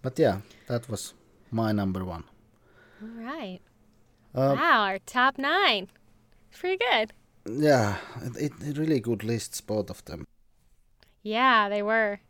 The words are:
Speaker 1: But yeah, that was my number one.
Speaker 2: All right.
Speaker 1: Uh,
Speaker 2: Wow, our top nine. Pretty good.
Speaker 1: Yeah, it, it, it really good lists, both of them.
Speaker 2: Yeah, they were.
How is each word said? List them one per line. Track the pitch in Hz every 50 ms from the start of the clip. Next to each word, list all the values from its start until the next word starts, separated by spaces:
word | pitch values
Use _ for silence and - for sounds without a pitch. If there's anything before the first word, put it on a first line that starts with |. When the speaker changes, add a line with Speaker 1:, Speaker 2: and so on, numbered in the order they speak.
Speaker 1:
But | - 127 - -
yeah, | 156 117 95 98 - - - - -
that | - 120 117 120 -
was | 113 - - - - _ _ _ _ _ _ _
my | 117 113 113 110
number | 107 104 98 95 92 92 92
one. | 92 85 80 - - _ _ _ _ _ _ _ _ _ - - - - -
Speaker 2:
All | 214 220 233 233 226
right. | 240 294 330 240 190 180 - _ _ _ _ _ _ _ _ _ _ _ _ _ _ -
Speaker 1:
Uh, | 127 135 139 139
Speaker 2:
Wow, | 151 202 339 277 226 208
our | 190 190 190
top | _ - - 247 247 269 269
nine. | - 269 285 320 381 403 320 226 202 185 - _ _ _ _ _ _ _ _ _ _ _ _
Pretty | - - - 359 381 370 466 508
good. | - 226 220 220 - _ _ _ _ _ _
Speaker 1:
Yeah, | - 110 139 151 151 143 123 107 104 101 - - - - 123
it, | - 123 117
it, | - - 143 - - - 147
it | 143
really | 147 156 160 156 127
good | - 120 117 98 107
lists, | 110 120 113 - - - -
both | - - 107 107 101 -
of | - - -
them. | - 87 - - _ _ _ _ _ _ _ _ _ _ _ _ _ _ _ _ _ _ _ _
Speaker 2:
Yeah, | 208 214 226 254 262 247 220 208 202
they | 208 208
were. | 202 208 220 226 220 208 202 - _